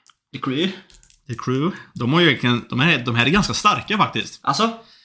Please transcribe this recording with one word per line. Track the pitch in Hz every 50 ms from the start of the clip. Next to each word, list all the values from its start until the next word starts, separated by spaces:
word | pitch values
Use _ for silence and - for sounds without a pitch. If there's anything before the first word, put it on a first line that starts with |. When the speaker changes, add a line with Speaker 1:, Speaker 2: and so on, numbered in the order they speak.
| _ - _ _ _ _ -
Speaker 1:
The | 135
crew. | - 135 127 143 175 196 190 - - _ - - _ _ _ _ _ -
Speaker 2:
The | 120
crew. | - - - 127 131 143 180 196 - - - -
De | - 123 120 139
har | 170
ju | 175 160
egentligen, | 131 - - 123 120 110 98 -
de | - 123
här, | 139 175 165 131 120
de | 123 117
här | 113 120
är | 135
ganska | 160 208 - - 117
starka | - - 214 190 113 - - 202 208
faktiskt. | 170 - - 120 95 - - - -
Speaker 1:
Alltså? | 135 135 - 214 226 226 - - - - _